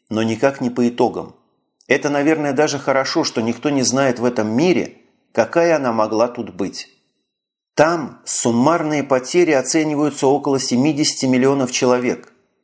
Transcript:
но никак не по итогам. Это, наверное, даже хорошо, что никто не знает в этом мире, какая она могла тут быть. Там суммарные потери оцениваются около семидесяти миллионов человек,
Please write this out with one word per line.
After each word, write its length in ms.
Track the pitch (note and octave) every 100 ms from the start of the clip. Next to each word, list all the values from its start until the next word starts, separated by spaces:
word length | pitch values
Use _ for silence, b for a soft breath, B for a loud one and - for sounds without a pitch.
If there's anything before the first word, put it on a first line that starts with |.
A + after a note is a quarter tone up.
| -
но 140 | G#2+
никак 400 | A2+ A2+ C#3 C3+
не 80 | B2+
по 180 | A#2+ A#2+
итогам. 480 | A#2+ A#2+ F2+ D#2+ - _ _ _ _ -
Это, 220 | C3+ D3
наверное, 460 | C#3+ C#3+ D#3 D3
даже 240 | C3 D3+ C3+
хорошо, 440 | C#3 C3+ C3 E3
что 200 | D3+ -
никто 260 | A2+ A#2 D3+
не 140 | C#3+
знает 360 | A#2 B2 C#3 A#2+
в 60 |
этом 240 | B2 A#2+ G#2+
мире, 540 | A2+ F3 C#3 - - _ _ _
какая 440 | - A2 E3 E3+ D#3
она 160 | C3
могла 360 | A2+ G#2+ G#2+ B2
тут 260 | B2 G2+
быть. 340 | F2+ F#2+ - - _ _ _ _ _ _ _ _
Там 480 | - D#3 E3+ B2+ -
суммарные 800 | - - B2 A#2 C3+ E3 D3+ D3+
потери 480 | C3+ C3 B2+ F3 E3+
оцениваются 760 | C#3+ B2+ E3 D#3 D3 D3 C#3 C3+
около 320 | C#3+ C#3+ C3+
семидесяти 680 | C3+ B2 C#3+ C#3+ D3 - C3
миллионов 440 | B2+ C3 C#3 B2+
человек, 600 | - B2+ B2 B2 E2 - _ _ _